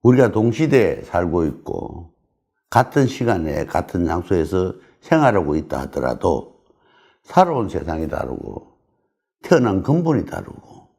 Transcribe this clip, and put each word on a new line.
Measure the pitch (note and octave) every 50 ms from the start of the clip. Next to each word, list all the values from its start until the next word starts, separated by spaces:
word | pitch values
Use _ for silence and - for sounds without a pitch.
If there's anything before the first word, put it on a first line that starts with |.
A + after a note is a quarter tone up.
우리가 | - A#2 B2 C3 C3 G#2+
동시대에 | F2+ A2 A2 A#2+ A2 - D#3+ D#3 D3 B2+ G#2+ E2+ C2 - -
살고 | - - E2+ F2+ E2+ D#2 F2 D#2+
있고 | D2 B1+ - - - - G1+ - - - - E2+ - _ _ _ _ _ _ _ _ _ _ _ _
같은 | - A#2 B2+ - - D3 C3+
시간에 | A#2+ - - B2 A#2 G#2+ F2 D#2+ D#2 C#2+ D2+ D2
같은 | - - D#2+ D#2+ - - F2+ F2
장소에서 | D#2+ D#2+ F2 F2 - G2 E2+ D#2 D#2 F#2 F#2 F#2 F#2 - - _ _ _ _
생활하고 | _ - E3 D#3+ D3 B2+ G#2+ G2 D#2+ C#2+ D2+
있다 | D#2+ - - C2 C2
하더라도 | C#2 - - - B1+ B1+ A#1+ - - F#2 D2+ A#1 - - _ _ _ _ _ _ _ _ _ _ _ _ _ _
살아온 | _ _ - F3+ F#3+ F3 D#3 B2+ A2 -
세상이 | - D#2+ - E2+ D#2+ D#2+ D#2+ C#2+
다르고 | D2 - - B1+ B1 - - - - - - _ _ _ _ _ _ _ _ _ _ _ _ _ _ _
태어난 | - - F3+ D3+ B2 A2+ F#2+ G2
근본이 | F2 - C#3+ F3 E3+ E3 D3+ G#2 E2
다르고 | - - - - - - - - - - - _ _ _